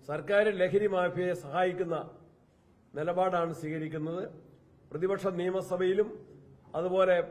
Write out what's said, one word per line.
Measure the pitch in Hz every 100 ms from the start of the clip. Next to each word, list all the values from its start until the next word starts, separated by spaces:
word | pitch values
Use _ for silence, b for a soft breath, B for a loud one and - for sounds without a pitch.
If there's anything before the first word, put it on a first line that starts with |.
| -
സർക്കാർ | 151 139 202 214 190
ലഹരി | 180 196 208 190
മാഫിയയെ | 180 175 180
സഹായിക്കുന്ന | 175 143 156 185 180 175 160 - - - _ _ _ _ _ _ 139
നിലപാടാണ് | 160 175 185 180 170
സ്വീകരിക്കുന്നത്. | 156 156 160 156 156 156 170 214 - - - _ - -
പ്രതിപക്ഷം | 151 185 196 196 175
നിയമസഭയിലും | 175 190 175 180 185 190 214 - - - - - - 151
അതുപോലെ | 175 185 185 180 170